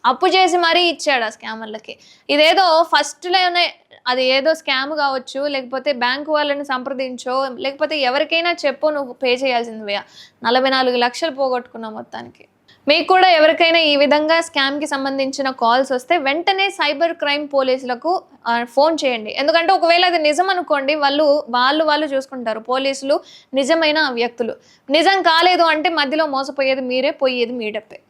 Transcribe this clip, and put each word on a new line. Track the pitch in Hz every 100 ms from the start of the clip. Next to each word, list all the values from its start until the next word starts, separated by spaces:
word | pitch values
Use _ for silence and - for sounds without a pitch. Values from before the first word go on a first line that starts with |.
అప్పు | 233 254 359
చేసి | 381 370 349
మరీ | 339 339
ఇచ్చాడు | 349 285 302 262
ఆ | 220
స్కామర్లకి. | 233 226 220 220 214 - - _ _ -
ఇదేదో | 285 311 359 370 320
ఫస్ట్లోనే | 339 302 302 - 359 370 359 349 339 - _ - -
అది | 254
ఏదో | 254 269 269
స్కామ్ | 320 - 262 277 302
కావచ్చు, | 285 262 254 269 294
లేకపోతే | 277 247 262 277
బ్యాంకు | 254 240 269 294
వాళ్ళని | 302 294 285
సంప్రదించో, | 285 254 254 262 262 247 254 254 269 233
లేకపోతే | 269 277 302 302
ఎవరికైనా | 254 269 302 330 349 339 285
చెప్పో | 262 311
నువ్వు | 294 262
పే | 240 254
చేయాల్సిందివే | 247 269 240 233 220 208 202 - - - _
నలభై | 226 254 269
నాలుగు | 262 262 240
లక్షలు | 240 247 330
పోగొట్టుకున్నావు | 262 269 247 247 226 220
మొత్తానికి. | 214 233 - 120 _ _ _ _ _ -
మీకు | 311 320
కూడా | 370 370
ఎవరికైనా | 330 311 320 330 339
ఈ | 311 285
విధంగా | 285 294 302 330
స్కామ్కి | 330 294 269 285 294
సంబంధించిన | 277 269 269 269 269 269
కాల్స్ | 254 226 247 269
వస్తే | 254 262 339
వెంటనే | 269 302 349 381 392
సైబర్ | 370 294 285 330
క్రైమ్ | 330 285 285 294
పోలీసులకు, | 277 262 262 254 247 320 370 - _ -
ఆ, | 233
ఫోన్ | 240 - 302 320
చేయండి. | 277 233 214 226
ఎందుకంటే | 285 330 339
ఒకవేళ | 381 330 339 359
అది | 339
నిజం | 302 302 381
అనుకోండి, | 359 320 294 269
వాళ్ళు, | 311 277 285 311 294 254
వాళ్ళు, | 247 254 302
వాళ్ళు | 311 294 302
చూసుకుంటారు | 269 262 262 226 220
పోలీసులు, | 233 254 269 269 269 311 - - _
నిజమైన | 262 269 330 311 302
ఆ | 294
వ్యక్తులు. | 240 233 233 226 - _ _ -
నిజం | 294 330 392
కాలేదు | 339 320 349 359
అంటే | 330 311 311
మధ్యలో | 330 277 311 311
మోసపోయేది | 269 277 277 262 269
మీరే, | 254 254 277
పోయేది | 294 262 247 233
మీ | 247 214
డబ్బే. | 214 _ -